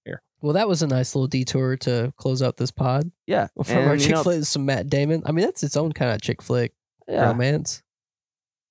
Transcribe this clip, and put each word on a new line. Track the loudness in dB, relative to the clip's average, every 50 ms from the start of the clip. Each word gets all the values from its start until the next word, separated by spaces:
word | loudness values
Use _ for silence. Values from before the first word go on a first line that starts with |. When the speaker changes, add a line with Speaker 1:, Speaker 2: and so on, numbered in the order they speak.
| -14
Speaker 1:
Air. | -14 -14 -14 _ _ _ _
Speaker 2:
Well, | -2 0 0
that | 2 2 2
was | 0 0
a | 2
nice | 2 2 0 0 0 0
little | -2 0
detour | 0 0 -2 -2 0 0 0 0 0 -2
to | -2 -2 -2 0 0 -2 -4 -4
close | -4 -2 -2 0 0
out | 0 0 0
this | -2 -4 -4
pod. | -2 0 0 2 2 0 -2 -4 -8 _ _
Speaker 1:
Yeah. | -2 0 0 0 -2 -4
Speaker 2:
<laughs> | -6 -4
From | 0 2 2
our | 4 4
Speaker 1:
And, | 4 4
you | 4
Speaker 2:
chick | 2 2
Speaker 1:
know, | 2 2
Speaker 2:
flick | 2 0 0
to | 0
some | -2 -2 0 0
Matt | 0 0 -2 -2 0
Damon. | 0 0 2 2 0 0 -2
I | -2 0
mean, | 0 0
that's | 0 -2 -4 -4
its | -2 0
own | -2 -2 -2
kinda | -2 0 0 0 0 0
chick | -2 -4 -4 -4
flick | -4 -2 0 0 0 -2 -6 _ _ _ _ _ _ -4
Speaker 1:
Yeah. | -2 0 2
Speaker 2:
romance. | 2 2 2 0 0 0 -2 -4 -6 -10 -10 _ _ _ _ _ _ _ _ _ _ _ _ _ _ _ _ _ _